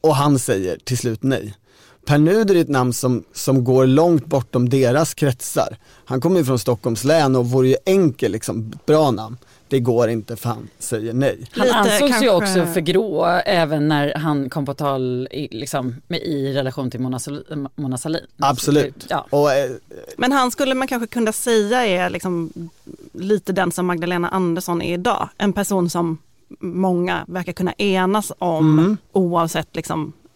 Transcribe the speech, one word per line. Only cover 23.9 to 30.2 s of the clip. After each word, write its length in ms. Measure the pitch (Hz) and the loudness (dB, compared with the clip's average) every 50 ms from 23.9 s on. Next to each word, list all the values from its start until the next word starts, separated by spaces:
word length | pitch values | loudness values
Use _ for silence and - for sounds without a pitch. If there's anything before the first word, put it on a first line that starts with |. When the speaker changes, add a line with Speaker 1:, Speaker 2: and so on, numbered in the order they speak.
| 180 165 170 175 180 175 175 175 | -2 -2 -2 -2 -2 -2 -2 -2
Speaker 3:
Andersson 520 | - 190 185 170 165 175 180 - 175 170 | 0 0 0 0 0 -2 -2 -4 -4 -4
är 120 | - 170 175 | -2 -4 -4
idag. 360 | 180 180 240 202 - - - _ | -2 -2 -2 -2 -2 -4 -8 _
En 160 | - 214 202 180 | -2 -2 -2 0
person 360 | 202 196 - 202 190 175 175 | -2 -2 0 0 0 0 0
som 280 | - 175 170 165 160 156 _ _ _ _ _ _ - _ | 0 0 -2 -2 -2 -6 _ _ _ _ _ _ -16 _
många 680 | - 180 175 180 190 185 180 175 175 180 180 165 - | -10 -8 -4 0 0 0 2 0 0 -2 -4 -6 -6
verkar 260 | - 170 180 175 180 170 | -8 -8 -8 -8 -8 -6
kunna 200 | - 180 180 - | -4 -4 -4 -2
enas 580 | - 208 202 190 185 185 185 202 214 208 - - | -2 0 0 2 2 2 2 0 -2 -2 -6 -8
om 420 | _ 185 180 165 156 156 156 156 156 | _ -2 -2 0 2 4 4 6 6
Speaker 1:
Mm. 180 | 165 196 214 196 _ _ | 4 4 2 -2 _ _
Speaker 3:
oavsett 640 | - 196 185 175 175 170 170 165 - 160 156 _ - | 0 0 0 2 2 0 0 0 -2 -6 -6 _ -8
liksom 380 | 165 - - 165 160 151 156 - _ | -8 -6 -4 -6 -6 -6 -8 -12 _